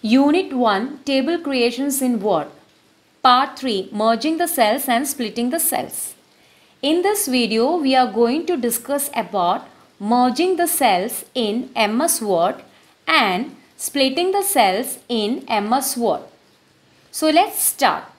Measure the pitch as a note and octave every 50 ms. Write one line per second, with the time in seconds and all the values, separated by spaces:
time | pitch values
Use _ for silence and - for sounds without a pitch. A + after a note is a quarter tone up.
0 | - G#3+ A#3 C4+ C#4 C#4+ D4+ F#4 F#4+ - C#4 B3+ B3 A3 G3+ F#3+ A3+ C#4 D4 -
1 | - - C#4 C4+ B3 C#4+ E4+ E4+ E4+ C#4+ C4+ B3+ A#3 A3+ A3 B3 C#4 C#4+ C4+ C#4
2 | C4+ B3+ A#3+ G#3+ F#3+ G#3+ F#3+ D#3+ D3 - - - _ _ _ _ _ _ _ _
3 | _ _ _ _ - B3+ B3 B3+ C#4 C#4+ C#4+ - C4 C4 G#3+ F#3+ F#3 - - G#3
4 | G#3+ A3+ A#3 A3+ A#3 D#4 E4 D#4+ F4 E4 - - A3+ G#3 A3+ C#4+ C4 - A#3+ A#3
5 | C#4+ C4+ - - B3 G#3+ G#3 A#3+ A#3 B3 C#4 E4+ D#4+ - - - C3 - - -
6 | - - - _ _ _ _ _ _ _ _ _ _ _ _ _ - C#4 D#4+ F4
7 | F4+ G4 G#4 G4+ - - B3+ B3 A#3 G#3 A3 A3 A#3 C#4 E4+ F4+ C#4+ C4+ C4 B3+
8 | B3+ A3+ G3 A3 A#3 A#3 B3+ D#4 E4+ - F4+ C#4 A#3+ A#3+ A#3 - - - C#4+ C#4+
9 | C#4+ - - A#3+ G#3 F3+ G3+ G3 F3 F3 F#3+ - - - - - _ _ _ _
10 | G3+ G#3 A#3+ B3 B3 B3+ B3 C4 E4+ F#4 F#4 D#4 F4 E4 - - C4+ A3+ F#3+ F3+
11 | F#3 A#3+ B3 - - - _ B3+ A#3 G#3 G3+ A#3+ B3+ - - A#3 A3 G3+ A3 A#3+
12 | D#4 E4+ E4+ - A3+ G#3 F#3+ E3 E3+ F#3+ - - - - _ _ _ _ _ _
13 | _ - E4 D#4 A#3+ G3+ F3+ F#3 B3+ D#4+ - - _ _ _ - - - - C#4+
14 | C4+ C4+ C4 D#4+ F4 F#4+ F#4+ G4+ F#4+ G4 - C#4+ A3 F#3+ F#3 G#3 B3+ B3+ - -
15 | _ _ B3 A3+ G#3 G#3 B3+ E4+ - - A#3 G#3 G3+ G#3+ A#3+ C#4 C#4 - - A#3+
16 | A#3 G#3 D#3 - - - _ _ _ _ _ _ _ _ _ _ _ _ _ _
17 | _ _ - - D#4 D#4 D4+ E4 G4 - - - - - - - C#4 G#3 D#3 -
18 | - - -